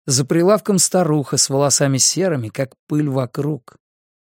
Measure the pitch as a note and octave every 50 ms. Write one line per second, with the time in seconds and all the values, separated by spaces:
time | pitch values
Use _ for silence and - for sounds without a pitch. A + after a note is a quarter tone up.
0 | _ - C3 B2+ C#3+ B2+ D#3+ E3+ E3+ F#3 G#3+ G3+ - - G3+ F3+ - - - F#3
1 | F3+ D#3 D3+ D3+ C3 - - B2+ - - C#3 C3+ C#3+ C#3 - - D3 C#3 C3+ C3
2 | - - - D3+ F#3+ F#3+ D#3+ C3 A2+ G#2+ - - C#3 B2 - _ _ - D3+ D3+
3 | D3+ C#3+ B2+ C3+ C3 A#2 - - C3+ D3 D#3 B2+ _ - - _ _ _ _ _
4 | _ _ _ _